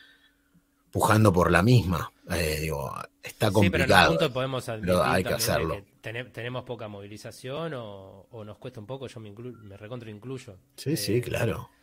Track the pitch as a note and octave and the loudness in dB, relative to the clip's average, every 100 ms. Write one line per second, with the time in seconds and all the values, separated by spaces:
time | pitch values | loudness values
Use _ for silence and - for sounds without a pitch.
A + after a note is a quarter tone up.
0 | _ _ _ _ _ _ _ _ _ G2 | _ _ _ _ _ _ _ _ _ 0
1 | - G#2+ G#2+ F2+ E2+ E2+ G#2 B2 E2+ D#2+ | 4 6 6 6 4 6 8 6 6 -2
2 | - - - E2+ D#2+ D2+ D#2 C#2+ C2 G1+ | -4 -12 -6 -4 -2 -4 -4 -4 -6 -10
3 | G1+ _ - - A2 G2+ F#2+ - - G2 | -14 _ -18 -2 2 4 4 4 6 6
4 | E2 - D#3 B2 C3+ C3 A#2+ A2 F#2 F2+ | 6 4 0 0 -4 -4 -6 -6 0 2
5 | C#2 F2+ F2+ D#2+ - D#2 D#2+ G2+ - _ | 2 2 0 -2 0 0 -2 -6 -10 _
6 | A2+ A2+ A#2+ A#2 A#2 B2+ A#2 A#2 G#2+ G2+ | -12 -10 -10 -10 -8 -8 -10 -12 -12 -14
7 | G2+ G#2 A#2+ - B2+ C#3+ E3 C3+ A2 G2+ | -16 -16 -16 -14 -12 -8 -8 -8 -12 -14
8 | F#2+ G2 - A#2 G#2 G#2 B2+ B2 G#2 C3+ | -18 -20 -20 -16 -16 -16 -16 -14 -14 -12
9 | B2 A#2 G#2+ G#2 B2 A2 G#2+ G2 G#2 B2 | -12 -14 -16 -16 -16 -16 -18 -18 -14 -14
10 | A2 G#2 B2 C3 - F#2+ _ - C3+ D#3 | -12 -14 -12 -14 -14 -20 _ -8 -4 -2
11 | - A#2 B2 - A#2 F#2 - _ | 0 0 0 -2 -2 -2 -8 _